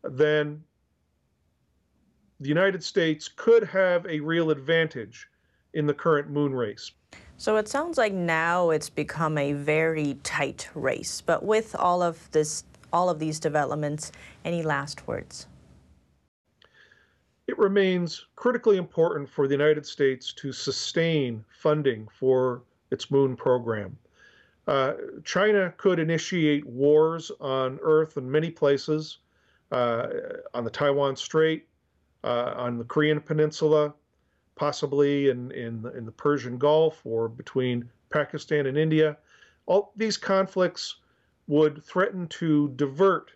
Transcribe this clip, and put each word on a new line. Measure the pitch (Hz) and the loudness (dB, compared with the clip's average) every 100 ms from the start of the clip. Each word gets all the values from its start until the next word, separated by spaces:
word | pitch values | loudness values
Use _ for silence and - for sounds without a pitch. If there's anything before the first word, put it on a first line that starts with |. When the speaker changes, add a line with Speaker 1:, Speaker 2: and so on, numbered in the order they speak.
Speaker 1:
then | - 131 151 151 147 151 - _ _ _ _ _ _ _ _ _ _ _ _ _ _ _ _ _ | -10 0 2 2 -2 -8 -18 _ _ _ _ _ _ _ _ _ _ _ _ _ _ _ _ _
the | 135 | -2
United | 151 196 185 | 2 2 0
States | - - 165 156 - | -2 0 0 -2 -8
could | - - 226 | -4 4 4
have | 196 190 185 175 180 | 4 0 2 2 -2
a | 156 | -6
real | 147 165 160 | -2 0 2
advantage | 147 135 165 160 135 107 - - _ _ _ _ 160 | 0 2 0 0 -4 -12 -14 -20 _ _ _ _ -2
in | 147 | -2
the | |
current | 143 170 147 151 | 0 2 2 0
moon | 147 143 | -2 -2
race. | 131 110 104 - _ _ - - - | -2 -4 -6 -16 _ _ -20 -20 -8
Speaker 2:
So | - 214 | 0 0
it | 214 | 0
sounds | 277 330 330 | -4 -2 0
like | 220 | 0
now | 190 175 160 165 175 175 | 0 0 0 2 2 2
it's | 156 156 | 0 -2
become | - 151 151 165 151 | -6 -6 -2 -2 0
a | 143 | -2
very | 143 143 156 160 160 147 139 | -2 0 2 2 0 -2 -4
tight | - - 139 - - | -6 -4 -4 -6 -14
race. | 156 131 - - - | -4 -4 -4 -6 -8
But | - 165 | -2 -2
with | 196 220 220 - | 2 0 0 -2
all | 180 180 | 0 2
of | 175 165 - | 0 -2 -2
this, | 156 151 - - - - | 0 0 -4 -12 -20 -4
all | 175 180 | 0 0
of | 156 | 0
these | 156 156 | -4 -4
developments, | 160 151 139 147 147 151 - - - - | -2 0 -2 -2 -4 -6 -10 -16 -20 -14
any | - 170 | -6 -4
last | 156 143 147 - - | -2 -2 -4 -12 -10
words? | - - - - - _ - _ _ _ _ _ _ _ _ _ _ _ _ _ _ _ _ - | -10 -10 -18 -20 -20 _ -20 _ _ _ _ _ _ _ _ _ _ _ _ _ _ _ _ -8
Speaker 1:
It | - | 0
remains | 202 202 190 180 170 - - - | 2 4 2 2 -2 -6 -18 -2
critically | 240 240 226 196 | 0 2 4 2
important | 175 - 160 160 143 | 2 0 0 0 -8
for | - 139 | -2 0
the | |
United | 139 147 151 143 | 4 2 2 -2
States | - 139 131 - | 0 0 0 -8
to | - 139 | -10 -10
sustain | 127 - 131 - - 165 156 131 113 107 | -8 -6 -6 -4 0 2 2 0 -4 -12
funding | _ 156 151 139 110 107 _ | _ 0 2 0 -2 -10 _
for | 131 127 127 120 _ _ _ | 2 4 2 -2 _ _ _
its | 131 - | -8 0
moon | 139 135 120 | 2 2 0
program. | - 123 117 107 95 - _ _ - _ _ _ - | 0 0 0 -6 -6 -14 _ _ -20 _ _ _ -4
Uh, | 139 135 135 - - | 0 0 -4 -10 -14
China | - 175 208 208 185 - | -4 0 4 4 0 0
could | 196 175 | 2 2
initiate | 160 165 - 185 151 147 | 0 -2 -2 0 2 2
wars | 135 120 143 151 160 165 - - | -2 0 6 6 4 0 -10 -10
on | 143 131 131 131 | -4 -2 -2 -2
Earth | 160 156 156 143 | 2 4 2 -4
in | 127 | -2
many | 147 165 | 0 0
places, | 165 147 139 - 156 156 - _ _ _ _ _ | 0 2 2 0 -4 -4 -14 _ _ _ _ _
uh, | 127 120 117 - - - - - | -2 0 0 -4 -6 -8 -12 -10
on | 120 | -6
the | 117 | -6
Taiwan | - 147 143 139 131 | 0 0 2 0 -2
Strait, | - 156 160 156 _ _ _ _ _ _ | -2 2 2 0 _ _ _ _ _ _
uh, | - 120 120 - | -4 -2 -2 -4
on | 120 120 | -6 -6
the | |
Korean | 117 - 151 151 | -2 0 2 0
Peninsula, | - 151 151 151 156 151 147 - _ _ _ _ _ - | -2 0 0 0 2 4 2 -4 _ _ _ _ _ -6
possibly | 147 139 147 143 143 143 139 | -4 -4 -2 2 2 4 2
in, | 123 123 | 0 -6
in, | 127 117 113 113 - | -10 -10 -8 -10 -12
in | 113 | -14
the | |
Persian | - 147 143 120 123 | -4 0 0 -2 0
Gulf | 143 156 160 - | 4 4 2 0
or | - 113 113 | -6 -4 -4
between | 120 - 131 127 120 120 _ _ | -8 -6 -2 -2 -2 -6 _ _
Pakistan | 151 143 151 - 151 135 | -4 -2 -8 -2 0 0
and | 139 | 0
India. | 160 156 156 147 _ _ - _ - | 2 4 2 0 _ _ -20 _ 0
All | 190 202 - | 0 0 -4
these | 220 202 | -4 -4
conflicts | - 190 190 185 175 - - - _ _ _ _ - | 0 0 0 0 0 -2 -12 -14 _ _ _ _ 0
would | 147 151 147 | 4 4 0
threaten | - 185 190 190 170 | -6 -2 -2 -2 -10
to | - 165 151 147 127 | -4 2 2 2 -2
divert | 143 139 196 170 - | -4 2 2 2 -4